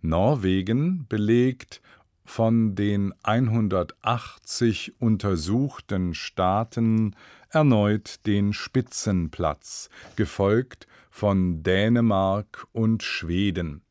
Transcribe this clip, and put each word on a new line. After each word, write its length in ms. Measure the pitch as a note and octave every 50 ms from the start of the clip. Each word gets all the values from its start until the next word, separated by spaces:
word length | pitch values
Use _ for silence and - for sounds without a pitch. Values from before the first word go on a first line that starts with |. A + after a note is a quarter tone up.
Norwegen 1040 | - D#2+ D#2+ E2+ G2 A#2+ D3+ B2+ F#2+ F#2+ F#2 F#2+ F#2 G2 A2+ C3 D3+ F3 F#3+ F3 B2+
belegt 760 | - - G#2+ G#2 G#2 A#2 A#2+ B2 C3 B2+ - - _ - - _ - - _ _ _ _ _ _
von 480 | - - - A2+ A2+ A2+ A#2 A2+ G#2+ F#2+
den 400 | F#2+ G#2 G#2 G#2 G2+ G2 G2 - _
einhundertachtzig 1700 | - G#2+ A2 A#2+ C3 A2+ A2 A#2 A2 G2 F#2+ F#2 E2+ - - _ - G#2+ A#2+ A#2 - - - - _ - - - A#2+ A#2 G#2 - - - - _
untersuchten 1160 | B2 A2+ A2 F#2+ - G2+ F#2+ E2 D2+ F2+ G#2 B2 C#3 C#3 - - - - G2+ F#2 F#2 F2 E2
Staaten 1000 | - - - _ - F#2 F#2 F#2+ G#2 A2+ - - A#2+ A2+ A2 A2 A2 A2 G#2 G#2 _ - - - - - _
erneut 760 | - D#3+ D#3 C#3+ A#2 G#2+ G#2 G#2 G#2+ G#2+ - - - - _
den 260 | G#2+ G2+ G2+ G2+ G2+
Spitzenplatz, 1400 | G#2 - - - - C3 A#2+ - - - - G#2+ G2 F2+ E2+ D2+ - - E2+ D2+ C#2+ _ _ - - - - - - - - - -
gefolgt 720 | - G#2+ - - - G2 G2 G#2+ A#2+ C3 _ - _ - _ - - _ _
von 520 | _ - G#2+ G2+ G2 F#2+ F#2 F2+ E2+ D#2+ D#2
Dänemark 1040 | F2+ F#2 F#2+ G#2 A2+ A#2+ A#2+ A#2 A2 G2+ F#2+ F#2+ F#2+ G2 G#2 G#2 _ - - - _ _
und 300 | A2+ A2+ A2 A2+ G#2+ -
Schweden. 800 | - - - - D#2+ F2 F#2 G2+ G2+ E2+ F#2 E2+ D#2 C#2+ C#2+ _ _